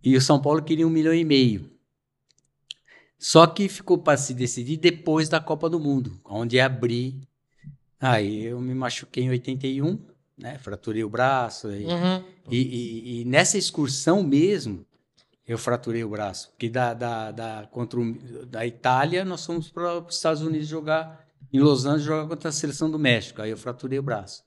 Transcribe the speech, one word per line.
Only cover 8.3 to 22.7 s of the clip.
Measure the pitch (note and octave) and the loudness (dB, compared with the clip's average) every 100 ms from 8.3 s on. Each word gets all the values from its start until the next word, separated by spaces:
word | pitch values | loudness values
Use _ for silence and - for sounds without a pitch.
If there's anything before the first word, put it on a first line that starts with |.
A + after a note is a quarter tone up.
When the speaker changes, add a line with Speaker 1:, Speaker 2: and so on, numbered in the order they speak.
| G#2+ | -4
Speaker 1:
eu | A2+ B2 | -6 -6
me | B2+ | -6
machuquei | B2+ B2+ - - - | -4 -4 -6 -8 -4
em | B2+ | 0
oitenta | B2+ B2 C3 C3+ | -2 -2 -6 -4
e | C3+ | -2
um, | D3 G#3+ - _ _ _ | -2 -2 -8 _ _ _
né? | A2+ C#3 | -16 -14
Fraturei | - G2 - A2 | -12 -10 -6 -4
o | G#2+ | -4
braço. | A2+ B2+ C3+ A#2+ - A2 | 0 2 2 0 -6 -10
E, | G2+ G#2 | -8 -4
Speaker 2:
Uhum. | F3 F3+ F#3 F#3 - - | -2 0 -2 -6 -20 -4
Speaker 1:
e, | B2 | -2
e, | C3 B2 A#2+ A2+ A#2+ A#2+ | 0 -2 -8 -8 -10 -8
e | |
nessa | A#2+ C3+ F#3 G#3 | 0 2 4 0
excursão | F3+ - C#3 C3+ - F#3+ | -2 -2 -2 -2 2 2
mesmo, | F3 C#3 F3 G3+ B2 F#2+ - _ _ _ _ _ - | 4 4 4 2 -4 -10 -12 _ _ _ _ _ -8
eu | A2+ | -6
fraturei | - A#2+ B2+ A#2 | -2 -2 -2 -4
o | A2+ | -4
braço. | G#2 G#2 F#2 - | -4 -6 -6 -16
Porque | _ A#2 | _ -4
da, | A#2+ B2 | 0 -2
da, | A#2 A#2+ A2+ A2 | -2 -6 -6 -8
da, | G#2+ A2+ A2 G#2+ | -10 -10 -10 -12
contra | A#2+ A#2 B2 | -10 -6 -2
o, | A#2 A#2 - A#2 B2 | -2 -4 -12 -18 -12
da | A2+ A#2 | -6 -6
Itália, | A#2 B2+ B2+ D3+ F3+ | -2 2 2 2 0
nós | F#3+ F3 - | -4 -8 -6
fomos | E3+ E3 | -8 -8
para | - F3 E3+ E3+ | -6 -4 -4 -8
os | - | -4
Estados | D#3+ D#3 | -2 -2
Unidos | D#3+ D#3 D3+ | -2 -4 -4
jogar, | D#3+ D3+ D#3+ D#3+ - _ _ - | -8 -2 -2 -2 -14 _ _ -2
em | C3+ | 4
Los | D3 C3+ C3 | 6 6 2
Angeles, | D3+ | 0
jogar | D3 D#3 D#3 | 0 -2 -4
contra | D#3+ D#3+ | -6 -6
a | |
seleção | D3+ D3+ | -4 -4